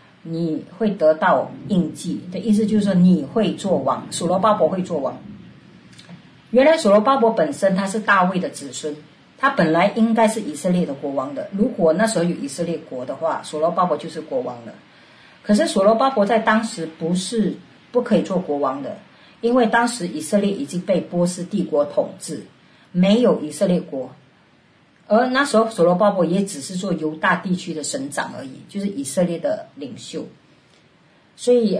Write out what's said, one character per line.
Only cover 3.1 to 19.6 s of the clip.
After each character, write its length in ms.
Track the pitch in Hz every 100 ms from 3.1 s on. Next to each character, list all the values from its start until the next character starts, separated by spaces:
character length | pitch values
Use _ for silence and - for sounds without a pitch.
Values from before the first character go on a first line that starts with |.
| 165
会 300 | 135 233 190
做 240 | - 196 160
王， 300 | 131 120 -
所 180 | - 170
罗 120 | 185
巴 140 | 170
伯 140 | - 160
会 140 | 185
做 160 | - 160
王。 180 | 131 - - - - - - - - - - - - - -
原 160 | 233 285
来 100 | 320
所 140 | 214
罗 100 | 208
巴 160 | 214 269
伯 120 | 226
本 240 | - 156
身 220 | 143 196 185
他 100 | 196
是 140 | 220
大 240 | 208 202
卫 160 | 180 185
的 100 | 151
子 240 | - 139
孙， 220 | 117 156 147 - - _ -
他 140 | 269
本 200 | 277 165
来 200 | 165 202 226
应 180 | 226
该 140 | 226 214
是 140 | 226
以 140 | 147 151
色 140 | 185
列 160 | 180 151
的 80 | 135
国 160 | 143
王 240 | 139 135 139
的， 140 | -
如 160 | 196 247
果 260 | - 165
那 140 | 170 220
时 100 | 175
候 60 |
有 80 | 175 170
以 100 | 285
色 160 | -
列 140 | 170 165 -
国 160 | 131 131
的 100 | 139
话， 260 | 160 147
所 160 | - 151
罗 100 | 160
巴 160 | 180 180
伯 100 | 151
就 140 | 165
是 120 | 160
国 180 | - 135
王 160 | 123 120 113
了。 80 | - - - - - - -
可 100 | -
是 140 | 208 320
所 160 | 214
罗 100 | 196
巴 160 | 220 269
伯 160 | - 202
在 140 | 226
当 240 | 220 220
时 260 | 220 - 160 -
不 160 | 165
是， 400 | 180 - 233 190 - - - _
不 100 | 247
可 160 | - 185
以 60 |
做 160 | - 185
国 180 | - 143
王 240 | 139 139
的， 160 | 131 - - _ - -
因 120 | 226
为 140 | 247